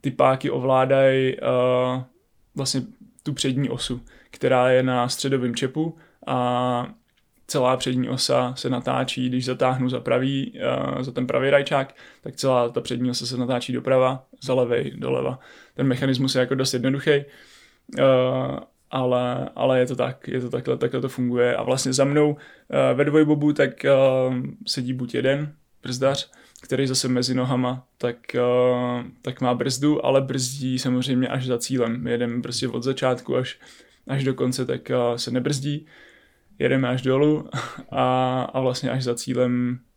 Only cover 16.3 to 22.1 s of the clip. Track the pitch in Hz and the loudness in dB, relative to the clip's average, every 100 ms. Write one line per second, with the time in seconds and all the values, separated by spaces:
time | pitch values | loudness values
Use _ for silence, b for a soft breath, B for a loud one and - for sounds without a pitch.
16.3 | 127 123 135 131 127 127 139 147 143 143 | 0 0 0 -2 0 -2 -2 2 2 0
17.3 | B B B B B _ - 135 131 127 | B B B B B _ 2 4 4 4
18.3 | 127 131 - - _ _ 131 127 123 123 | 0 -2 -6 -10 _ _ -2 0 2 0
19.3 | 127 135 - 131 131 127 127 127 127 - | -4 -6 -2 2 2 2 0 -4 -4 -6
20.3 | 127 123 127 127 127 117 127 127 - 123 | -6 -4 -6 -2 -2 -2 -2 -4 -2 -2
21.3 | 123 123 120 123 131 131 127 135 | 2 2 2 0 0 0 2 2